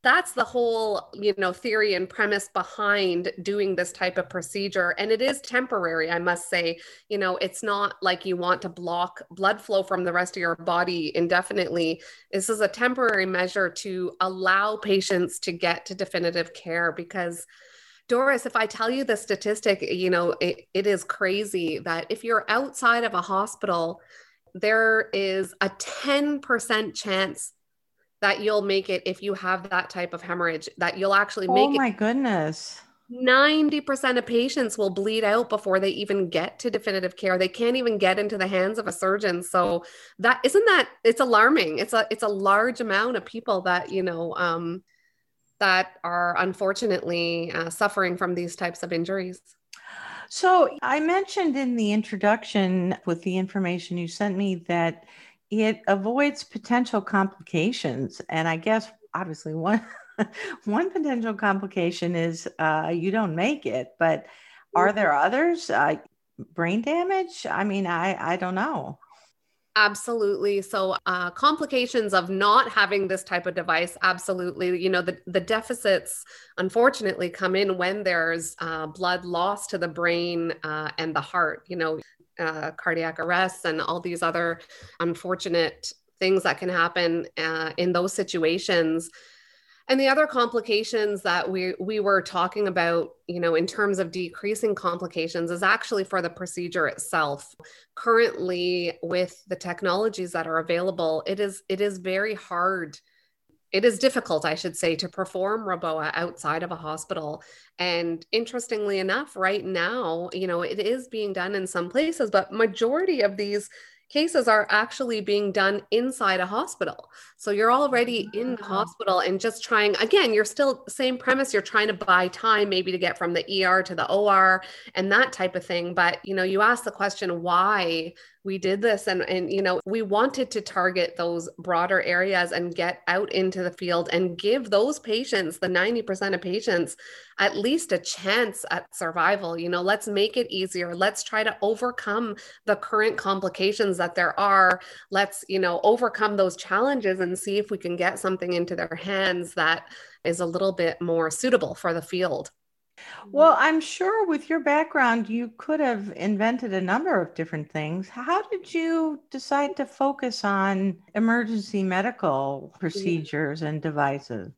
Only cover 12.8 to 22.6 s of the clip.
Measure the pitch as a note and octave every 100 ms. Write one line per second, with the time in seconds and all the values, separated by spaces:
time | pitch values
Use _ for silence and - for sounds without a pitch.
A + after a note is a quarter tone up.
12.8 | B3 B3+ A#3+ G#3 F#3+ F#3 F3+ G3+ F#3 -
13.8 | G3+ F#3 F3+ - F#3 F#3 F#3 F#3+ G#3+ G#3+
14.8 | G#3 G3 F#3+ F#3+ F3+ - - E3+ F3 E3+
15.8 | - F#3+ F#3+ F3+ E3+ E3+ E3+ - F3+ E3
16.8 | E3+ D#3+ E3+ F#3+ F3 E3+ - - - -
17.8 | - _ _ A#3+ C4+ B3+ - A#3 A3 -
18.8 | A3+ C4 B3+ G#3+ - G3 G#3 G#3 A3 G3
19.8 | - F3+ F#3 F#3 F3 - F3 - _ F#3
20.8 | G3+ G3 - - F#3+ G3 G#3 F#3 E3 D3+
21.8 | F3 E3 - A3 A#3 A3 G#3 A3